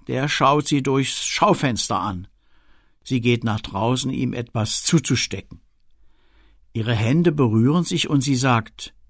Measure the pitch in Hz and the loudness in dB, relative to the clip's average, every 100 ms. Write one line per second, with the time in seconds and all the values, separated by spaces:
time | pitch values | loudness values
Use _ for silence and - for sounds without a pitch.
0 | - 123 143 - 135 147 143 147 135 135 | -6 -4 -2 2 2 2 2 -2 0 0
1 | 131 - - - 170 170 139 104 - 98 | -2 -4 -4 0 2 2 0 -2 -2 -2
2 | 98 90 95 _ _ _ _ _ _ _ | -4 -6 -12 _ _ _ _ _ _ _
3 | - 131 120 120 120 107 - 98 117 127 | -4 -2 2 0 0 -4 -4 -4 -2 -2
4 | 135 131 123 123 120 117 107 - - 165 | -4 -4 -4 -6 -6 -4 -2 -2 2 2
5 | - 127 - 98 - - _ _ _ _ | 2 -2 -2 -8 -14 -20 _ _ _ _
6 | - _ _ _ _ _ _ 113 110 117 | -20 _ _ _ _ _ _ -6 -2 0
7 | 113 156 170 147 123 110 123 175 165 175 | 2 2 2 2 2 4 4 2 0 -2
8 | - 143 135 127 131 117 107 - - _ | 0 0 2 0 2 0 -2 -12 -16 _